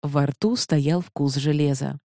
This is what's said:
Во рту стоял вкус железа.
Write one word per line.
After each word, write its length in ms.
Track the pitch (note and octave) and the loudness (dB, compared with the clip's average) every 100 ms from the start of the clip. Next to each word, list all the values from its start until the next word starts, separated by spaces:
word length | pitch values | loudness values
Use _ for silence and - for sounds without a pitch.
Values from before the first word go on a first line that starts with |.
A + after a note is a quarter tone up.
Во 240 | D3 C#3+ C#3 | 0 0 0
рту 300 | C#3+ G#3+ A#3+ | 0 -2 0
стоял 440 | - D#3 C#3+ F3 | 0 2 2 0
вкус 360 | G3 - C#3+ C3+ | -4 -2 -2 0
железа. 600 | C#3+ D3+ D3 C3+ C#3 C#3+ | 0 2 2 0 -4 -8